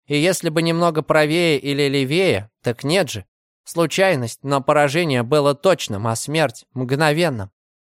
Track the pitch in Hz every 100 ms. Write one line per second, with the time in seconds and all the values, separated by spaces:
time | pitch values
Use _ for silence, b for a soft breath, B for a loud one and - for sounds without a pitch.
0 | - 147 170 185 170 156 165 165 175 160
1 | - 156 151 165 170 143 139 143 143 139
2 | 131 160 190 101 104 _ - 117 135 185
3 | 156 107 - _ _ _ - 170 165 -
4 | 190 151 117 - 139 139 131 147 147 151
5 | 170 127 117 151 143 139 190 170 - 98
6 | 113 113 - 156 143 - - 127 127 139
7 | 156 151 170 123 95 _ _ _